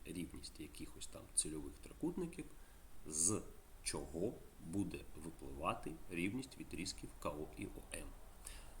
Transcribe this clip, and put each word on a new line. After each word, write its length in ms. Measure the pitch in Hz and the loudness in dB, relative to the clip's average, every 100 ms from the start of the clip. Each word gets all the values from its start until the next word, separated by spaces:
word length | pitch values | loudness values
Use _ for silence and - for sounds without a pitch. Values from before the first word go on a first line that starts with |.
рівність 560 | - 85 82 - - - | -4 -2 -2 -2 -6 -6
якихось 460 | - - - - - | -6 -4 -6 -4 -4
там 160 | - - | -4 4
цільових 380 | - 80 78 71 - | 6 6 2 -2 -6
трикутників, 600 | - - 160 175 170 - 151 - - - - - - | -8 2 2 4 0 0 -6 -6 -12 -12 -8 -6 0
з 360 | 98 90 104 - - - - | 6 8 8 2 -8 -12 -4
чого 500 | - 80 71 82 104 - - - | 0 2 0 2 2 2 -8 -8
буде 440 | 82 90 87 - - - | 0 4 4 2 -4 -6
випливати 680 | 82 - 67 69 85 113 - 80 - | -6 -4 -4 2 2 2 0 -4 0
рівність 480 | 87 95 123 131 - | 4 6 4 -2 -6
відрізків 520 | - - 95 - - - | -4 -2 0 -2 -6 -2
К 100 | 82 | 0
О 200 | 76 76 - | 0 -2 -2
і 100 | - | -4
О 300 | - - - | -4 -4 -4
М. 120 | - - - - - - - - | -4 -6 -10 -8 -8 -6 -8 -6